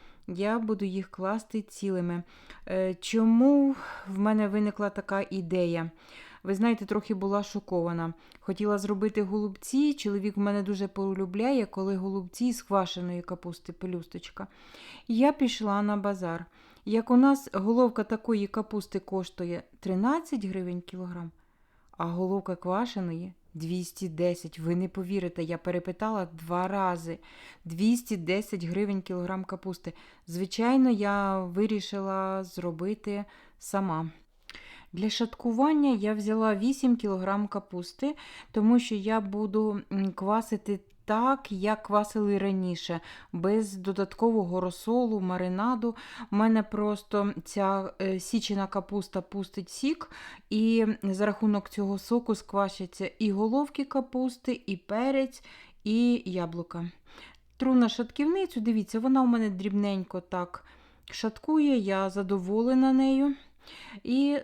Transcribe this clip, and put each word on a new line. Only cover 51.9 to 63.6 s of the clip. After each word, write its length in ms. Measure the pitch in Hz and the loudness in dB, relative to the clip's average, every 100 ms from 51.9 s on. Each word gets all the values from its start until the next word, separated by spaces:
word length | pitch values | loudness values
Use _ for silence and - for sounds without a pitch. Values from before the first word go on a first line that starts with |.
| 196 | -4
соку 360 | - 233 240 | 0 0 0
сквашаться 760 | 208 - 196 196 - 185 - 185 - | -4 -2 -2 -2 -2 -10 -8 -8 -2
і 140 | 214 | 0
головки 520 | 196 220 262 285 - | 2 2 2 0 -4
капусти, 800 | 277 277 262 254 254 247 - 240 - | -4 -4 -4 -2 -2 -4 -4 -4 -4
і 100 | 185 | -6
перець, 680 | - 208 262 269 262 - - - - - | -4 -2 2 2 0 -4 -20 -20 -20 -8
і 380 | 208 220 240 240 185 | 0 4 4 2 0
яблука. 580 | 180 165 170 170 170 175 - - - - - _ - | -4 -4 -6 -8 -8 -8 -10 -20 -20 -20 -20 _ -2
Тру 180 | 262 | 4
на 140 | 254 233 | 6 6
шатківницю, 720 | - 233 - 294 381 359 247 | 2 -4 -2 0 2 0 -2
дивіться, 400 | 220 220 202 220 | 0 0 0 0
вона 220 | 262 262 | 4 4
у 40 | 254 | 6
мене 240 | 233 220 | 4 2
дрібненько 720 | 185 202 202 202 196 175 180 | -2 -2 0 0 0 -4 -8
так 440 | - 180 175 - - - - _ | -6 -6 -6 -10 -18 -20 -20 _
шаткує, 720 | - - 226 220 - 311 294 254 | -16 -4 -4 -4 0 4 6 4
я 320 | 196 190 196 | 2 0 0
задоволена 800 | 196 190 196 180 214 240 262 269 | -2 0 0 0 2 4 6 6
нею. 420 | 262 269 269 285 277 - _ | 6 4 4 2 0 -8 _